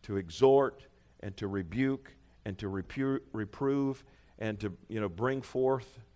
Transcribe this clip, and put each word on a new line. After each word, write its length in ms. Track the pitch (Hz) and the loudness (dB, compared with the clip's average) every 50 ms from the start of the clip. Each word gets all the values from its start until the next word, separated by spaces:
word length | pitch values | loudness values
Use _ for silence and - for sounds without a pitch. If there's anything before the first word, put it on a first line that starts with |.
| - | -6
to 120 | - 101 | -2 -2
exhort 680 | 98 95 82 82 - 135 135 135 139 139 123 - - - - _ _ _ - - _ | -2 -2 -4 2 6 6 8 8 8 4 2 -2 -8 -20 -20 _ _ _ -20 -20 _
and 140 | - 104 95 | -12 -12 -8
to 140 | - 107 98 | -6 -6 -4
rebuke 680 | 98 98 92 82 87 120 135 135 135 131 - - - - - - - - - | -2 -4 -4 -4 -2 0 0 0 0 -2 -6 -16 -20 -20 -20 -20 -20 -12 -8
and 120 | 110 95 - | -8 -8 -6
to 100 | - 98 | -6 -4
repu-, 520 | 95 98 90 - - 135 135 135 135 135 135 - - | -4 -4 -6 -6 -4 -2 0 0 0 -2 -4 -6 -6
reprove 720 | 110 107 101 - - 139 139 139 143 139 135 135 131 - - - - - - - - | -6 -6 -6 -4 -2 0 2 2 2 2 0 -2 -4 -10 -20 -20 -20 -20 -20 -12 -6
and 200 | 110 110 110 104 | -4 -4 -4 -2
to, 100 | 104 104 87 - - - | -4 -6 -6 -6 -12 -8
you 140 | 107 113 | -4 -2
know, 80 | 107 98 | -2 -2
bring 320 | 85 87 113 127 135 135 | -2 0 0 0 0 -2
forth 580 | 127 - - 131 127 131 135 131 117 - - 117 - - - | -4 -4 -2 2 2 4 2 2 -2 -10 -18 -20 -20 -20 -20